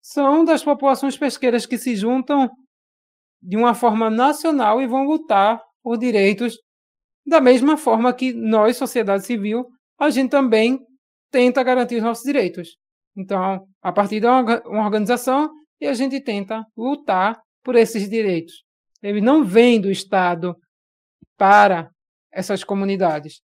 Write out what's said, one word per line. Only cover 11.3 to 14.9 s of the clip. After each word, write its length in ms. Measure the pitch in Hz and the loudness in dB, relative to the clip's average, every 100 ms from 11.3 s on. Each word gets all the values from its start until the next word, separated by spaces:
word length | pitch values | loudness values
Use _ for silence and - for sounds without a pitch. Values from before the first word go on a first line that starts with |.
tenta 320 | 269 247 247 | 2 2 2
garantir 320 | 254 254 247 240 | 0 0 0 -2
os 80 | |
nossos 200 | 226 226 | -4 -4
direitos. 540 | 262 285 185 180 165 _ _ _ _ 196 | -4 -2 -2 -6 -16 _ _ _ _ -16
Então, 500 | 190 196 190 190 190 _ | -6 -4 -4 -6 -10 _
a 100 | 190 | -4
partir 280 | 180 196 214 | -2 -2 0
de 60 | 226 | 2
uma 140 | 254 | 2
orga-, 240 | 233 233 - | 2 -2 -2
uma 180 | 208 | -4
organização, 680 | 208 | -2